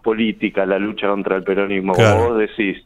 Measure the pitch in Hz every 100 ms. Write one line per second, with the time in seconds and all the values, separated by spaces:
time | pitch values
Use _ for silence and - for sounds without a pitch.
0 | 113 110 113 101 107 98 95 98 104 104
1 | 101 101 98 95 92 95 101 98 95 92
2 | 110 104 117 113 107 - 98 -